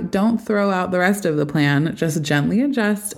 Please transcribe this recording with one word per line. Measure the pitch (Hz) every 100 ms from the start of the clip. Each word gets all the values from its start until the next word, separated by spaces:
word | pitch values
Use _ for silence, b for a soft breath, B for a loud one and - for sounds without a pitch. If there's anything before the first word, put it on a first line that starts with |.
| 180
don't | 190 214 226
throw | - 208 202
out | 185 180
the | 180
rest | 180 202 185
of | 151
the |
plan. | 147 151 143 143 143
Just | - 165 156
gently | 143 147 156 196
adjust | 285 240 208 208 -